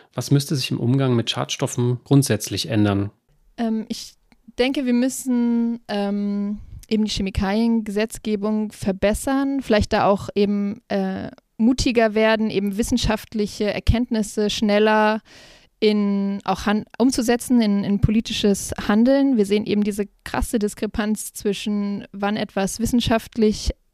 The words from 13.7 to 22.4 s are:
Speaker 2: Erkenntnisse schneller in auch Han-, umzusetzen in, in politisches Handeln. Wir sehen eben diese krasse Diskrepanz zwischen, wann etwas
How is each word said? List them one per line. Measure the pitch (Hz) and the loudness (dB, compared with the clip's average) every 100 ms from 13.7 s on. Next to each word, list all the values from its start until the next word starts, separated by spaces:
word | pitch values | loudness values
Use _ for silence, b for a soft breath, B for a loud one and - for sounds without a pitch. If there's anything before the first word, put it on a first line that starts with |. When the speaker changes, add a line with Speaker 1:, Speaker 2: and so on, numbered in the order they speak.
Speaker 2:
Erkenntnisse | - - 220 247 220 208 - 208 | 0 2 2 0 -2 -2 -2 -2
schneller | - 208 208 214 214 214 220 B B B B B _ | 0 2 4 4 4 2 0 B B B B B _
in | 214 208 202 202 196 196 | 2 2 2 0 -2 -4
auch | - 190 208 | -4 -2 0
Han-, | 208 - - | -2 -2 0
umzusetzen | 254 269 233 240 - 247 | 2 2 0 0 2 2
in, | 214 202 | 4 2
in | 196 202 | 0 0
politisches | - 220 - 220 208 196 - - - | 2 2 -2 0 0 0 -2 -4 0
Handeln. | 208 240 277 277 233 | 4 4 4 4 2
Wir | 202 | 2
sehen | 208 | 0
eben | 214 208 | 0 0
diese | 208 202 202 _ | 0 -2 -6 _
krasse | - - - 233 | -8 -4 -2 0
Diskrepanz | 208 - 214 - 214 208 - | -2 -4 -6 -2 -2 -2 -6
zwischen, | - 208 196 214 208 202 202 - | -6 -4 -4 -4 -4 -4 -6 -10
wann | 196 202 | -4 -2
etwas | 214 | -2